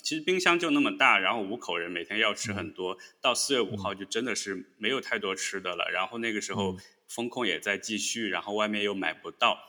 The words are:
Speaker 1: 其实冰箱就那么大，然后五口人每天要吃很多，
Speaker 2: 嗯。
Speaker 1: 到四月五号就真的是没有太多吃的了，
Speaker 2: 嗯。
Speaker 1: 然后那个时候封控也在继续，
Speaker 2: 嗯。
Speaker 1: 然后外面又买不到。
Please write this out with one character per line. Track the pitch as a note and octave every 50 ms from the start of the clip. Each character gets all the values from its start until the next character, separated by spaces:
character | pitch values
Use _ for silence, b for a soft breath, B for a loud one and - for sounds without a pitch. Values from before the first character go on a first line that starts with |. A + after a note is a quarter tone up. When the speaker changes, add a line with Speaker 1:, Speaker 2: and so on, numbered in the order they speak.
Speaker 1:
其 | - - D#3
实 | D#3+
冰 | D3+ F3+ F#3 F#3
箱 | F3+ F3+ E3+ E3+
就 | E3+ D#3+
那 | C#3+ D3
么 | C3+ G#2+ F#2+
大， | F#2+ C3+ B2 A2 G2
然 | F#2 F#2+ A2+
后 | A#2
五 | G2+ F#2+ A#2
口 | A#2+ - - F2
人 | F2 E2+ F2
每 | F2 E2+
天 | E2+ - G2+ A2
要 | A2+ G#2
吃 | G2+ - - G#2
很 | G2 G2+ E2 D#2
多， | - - F#2 F#2 F#2+
Speaker 2:
嗯。 | B B B B _
Speaker 1:
到 | - C3 A#2
四 | - - -
月 | C#3 B2
五 | A#2+ - G#2+
号 | G2 G2 G2+ G2
就 | F#2+ G2
真 | - - A2+ B2+
的 | B2 G2+
是 | - - G2+ F#2+ F2+ - - _ _
没 | A2 A2+
有 | C3+ B2+
太 | - - A#2+ G#2+
多 | G2+ F#2+ F#2+
吃 | - - - G2 G2
的 | F2+ F2+ F2
了， | F2 F2
Speaker 2:
嗯。 | E2+
Speaker 1:
然 | F2 F2+ F#2+
后 | - A#2
那 | A2+ A#2 A2+
个 | G#2+ G2+
时 | - - F#2+
候 | G#2 G2 F#2 F#2 F#2 B B B _ _
封 | - - - A#2+ A#2+
控 | - B2+ A#2+
也 | F#2+ E2 D#2+
在 | - G#2 G2
继 | F#2+ - - G#2+ G2+
续， | - - - A#2 A2 G2
Speaker 2:
嗯。 |
Speaker 1:
然 | F2+ E2+
后 | - G#2 G2+
外 | G#2+ G#2+ G#2+
面 | G#2 G#2
又 | G2+ G2+ G2
买 | G2 F2 D#2+
不 | E2+ - - E2+
到。 | - _ A#2+ A2+ F#2 - -